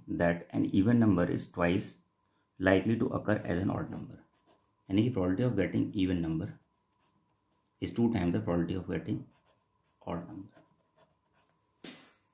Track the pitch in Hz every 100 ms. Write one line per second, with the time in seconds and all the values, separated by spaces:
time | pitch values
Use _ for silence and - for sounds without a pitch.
0 | - 80 87 85 - 110 - 101 101 120
1 | 110 90 85 - - - 87 95 - -
2 | _ _ _ _ _ - 95 95 104 113
3 | - - - 104 - 87 95 - - -
4 | - - _ _ _ _ _ _ - 95
5 | 120 95 92 95 123 - 165 104 85 -
6 | 92 87 80 80 104 - _ _ _ _
7 | _ _ _ _ _ _ _ - 95 -
8 | 117 95 87 87 - 87 85 92 87 85
9 | - 107 - _ _ _ _ _ _ _
10 | - 175 - 95 98 _ _ _ _ _
11 | _ _ _ _ _ _ _ _ - -
12 | - _ _